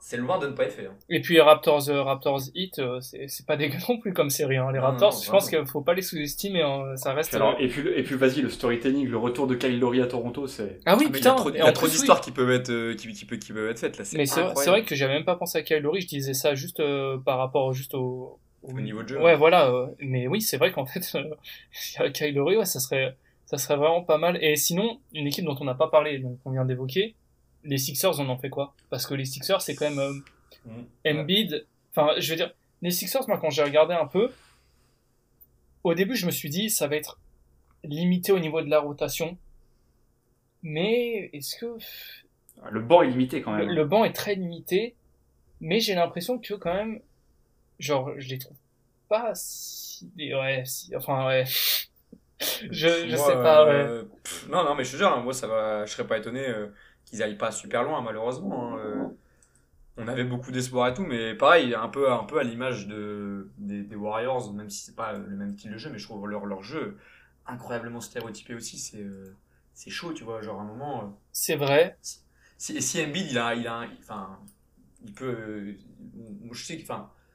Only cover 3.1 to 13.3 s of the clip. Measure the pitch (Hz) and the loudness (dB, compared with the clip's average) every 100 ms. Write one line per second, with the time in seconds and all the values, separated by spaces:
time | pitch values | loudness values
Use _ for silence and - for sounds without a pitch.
3.1 | - 139 - - 147 151 160 - 233 202 | -14 -12 -12 -2 0 0 -2 -2 -2 -2
4.1 | 180 143 - 131 131 131 135 131 131 202 | 0 0 2 0 0 0 2 2 6 4
5.1 | 202 - 196 196 165 139 147 139 180 185 | 4 2 4 4 0 0 -2 0 0 0
6.1 | 160 147 - 202 185 147 139 135 135 139 | -4 -6 -4 -2 0 0 0 -4 -6 -4
7.1 | 135 160 - 110 120 131 147 165 156 - | -2 0 2 2 4 0 0 0 0 0
8.1 | 131 131 139 123 - 120 117 131 139 131 | 2 2 4 -2 0 -2 0 0 0 0
9.1 | 113 123 127 131 123 131 120 123 127 123 | 0 -2 0 0 2 0 2 2 4 2
10.1 | 123 117 147 135 - 104 - - 208 302 | 0 -4 -6 -8 -6 -8 -4 4 6 6
11.1 | - 247 262 165 147 156 151 160 160 277 | 4 4 4 2 4 4 6 2 2 6
12.1 | - - 123 123 127 123 117 117 107 113 | 6 4 0 2 2 2 -2 -2 -6 -10
13.1 | 104 - | -14 -10